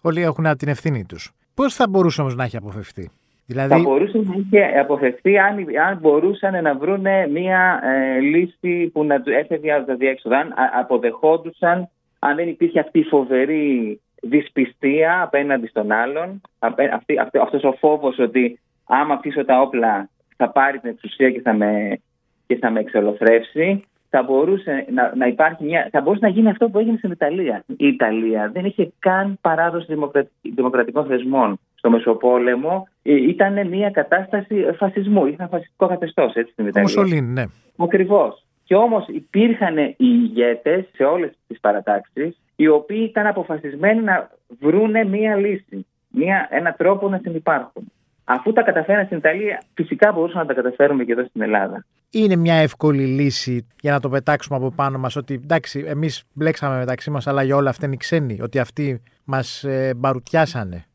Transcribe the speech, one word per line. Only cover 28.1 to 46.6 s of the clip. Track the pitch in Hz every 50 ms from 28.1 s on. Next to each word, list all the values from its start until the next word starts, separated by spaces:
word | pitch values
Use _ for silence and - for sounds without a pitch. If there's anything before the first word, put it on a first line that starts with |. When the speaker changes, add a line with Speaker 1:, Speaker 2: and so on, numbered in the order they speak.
| 107 113 113 113 110 107 107 104 120
Speaker 2:
δεν | 185 180
είχε | 202 196 - 190 180 - _
καν | - 190 185 190 196 202 196 190
παράδοση | _ 170 160 156 165 170 165 170 160 165
δημοκρατι-, | 156 151 147 143 - 143 139 - _ _ _ - -
δημοκρατικών | 127 127 127 127 127 117 117 120 147 147
θεσμών. | 135 135 123 123 127 135 135 123 107 101 - _ _ _
Στο | _ _ 120
Μεσοπόλεμο, | 117 113 113 120 113 110 - 123 123 123 123 123 123 120 139 160 180 190 190 _ _ _ _
ε, | 143 147
ήτανε | 139 131 151 185 - 202 196 202 202 202
μια | 180 175 190 208 202
κατάσταση | 202 170 143 - - 180 190 190 - 208 196 - 220 202 175 - 175
φασισμού, | - 202 196 190 208 196 202 208 196 156
ήταν | 135 147 165 185 175
φασιστικό | - 170 165 _ _ _ 190
καθεστώς, | 180 180 175 175 160 - - 147 120 -
έτσι, | 117 117 - _
στην | - 110
Ιταλία. | 104 92 101 - 196
Speaker 1:
Μουσολίνι, | - 208 196 190 170 151 131 117 123
ναι. | 131 123 101 - _ _ _ _
Speaker 2:
Ακριβώς. | _ 170 170 175 196 190 185 202 202 151 110 - _ _ _ _ _ _
Και | _ 185
όμως | 196 226 240 226 208 185 -
υπήρχαν | - 156 - _ - 196 220 233 226 - 208 175 160 156
οι | 147 - - _
ηγέτες | 262 - 120 120 - 113 107 117 120 120 117 117 - 147 165 185 190 - _
σε | - 131
όλες | 139 160 180 170 139 - _ _
τις | _ 117 -
παρατάξεις, | - 104 104 104 101 - 104 101 - _ _ 123 143 165 170 _ _ _ _
οι | _ 156 156
οποίοι | 151 147 151 - 202 220 226 220
ήταν | 220 226 208
αποφασισμένοι | 208 202 196 170 - 165 151 151 147 139 143 165 202 220 226
να | 226 208 190 175 - - _ _ _ _ 120 120
βρούνε | 139 147 160 196 220 226 214 226 220
μία | 196 190 208 220 220 214
λύση, | 196 202 208 196 196 _ _ - 196 190 _ _ _ _ _
μία, | _ - 147 180 196 190 151 -
ένα | - 139